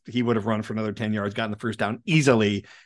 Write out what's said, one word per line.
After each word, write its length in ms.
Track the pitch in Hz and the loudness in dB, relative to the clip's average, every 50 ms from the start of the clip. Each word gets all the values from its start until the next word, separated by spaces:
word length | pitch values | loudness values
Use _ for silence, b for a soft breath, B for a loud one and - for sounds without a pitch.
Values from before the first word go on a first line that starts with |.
| - | -12
he 180 | - 104 123 120 | -4 -2 0 2
would 140 | 120 117 | 2 2
have 80 | 110 101 | 2 2
run 160 | 113 110 107 | 0 0 -2
for 100 | 104 - | -2 -4
another 220 | 107 110 110 107 104 | -4 -4 -4 -4 -4
ten 180 | - 110 107 | -4 -4 -2
yards, 220 | 107 107 101 101 98 | -2 -2 -2 -4 -2
gotten 180 | 113 113 107 | -4 -4 -4
the 60 | 104 | -4
first 200 | - - 113 107 | -4 -4 -6 -2
down 240 | - 110 101 - - - | -2 -2 -4 -4 -6 -2
easily, 600 | - 160 160 135 139 120 110 107 104 101 98 - b b b b | 2 2 4 4 4 4 4 4 2 2 -2 -4 b b b b